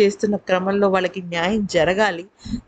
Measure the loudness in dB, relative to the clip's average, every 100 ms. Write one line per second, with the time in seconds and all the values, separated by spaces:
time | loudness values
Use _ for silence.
0 | 2 2 -2 -2 0 -2 0 0 2 2
1 | -2 -6 -6 -2 0 0 0 2 2 2
2 | 0 -2 -12 _ -10 -10